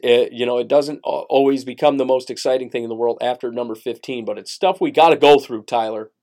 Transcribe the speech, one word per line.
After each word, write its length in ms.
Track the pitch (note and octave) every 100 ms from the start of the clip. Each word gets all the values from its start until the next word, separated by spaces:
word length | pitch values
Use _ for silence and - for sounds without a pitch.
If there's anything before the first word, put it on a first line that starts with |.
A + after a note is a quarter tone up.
it, 300 | B2+ A#2+ A#2+
you 120 | A#2 A#2+
know, 140 | B2
it 80 | A#2
doesn't 340 | C#3+ C#3+ D3 -
a-, 40 |
always 560 | C#3 - C3+ C#3 C#3 B2+
become 340 | B2 D3+ C#3
the 60 | B2+
most 260 | C3 B2+
exciting 380 | A#2+ - C3 B2
thing 140 | B2
in 60 | A#2
the 80 | A2+
world 220 | A#2 A#2
after 300 | A#2+ B2 B2
number 240 | A#2 A#2 A2
fifteen, 500 | B2 A#2 - B2 G#2+
but 140 | G#2
it's 140 | G2
stuff 280 | - F#3 F#3+
we 100 | D#3+
gotta 260 | D3+ E3 C#3+
go 220 | C#3+ C#3
through, 260 | C#3 A2+ -
Tyler. 460 | A#2+ A2+ A2 A2 _